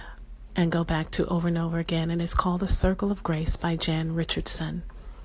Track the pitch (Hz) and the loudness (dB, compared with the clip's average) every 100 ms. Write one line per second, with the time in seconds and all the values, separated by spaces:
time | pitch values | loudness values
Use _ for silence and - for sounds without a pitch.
0 | - - - - - - 170 170 165 160 | -14 -14 -16 -16 -6 2 4 4 2 0
1 | 160 - - 175 170 170 165 165 165 165 | 0 0 2 2 2 2 0 0 0 0
2 | 160 170 170 - 185 180 190 - 185 185 | 0 0 2 2 2 0 2 4 4 4
3 | 202 196 - 156 160 - 170 165 - 160 | 0 0 0 0 0 0 0 0 0 0
4 | 160 165 160 - - - 160 170 - - | 0 -2 -2 -2 0 0 -2 -4 -8 -12
5 | - - | -14 -14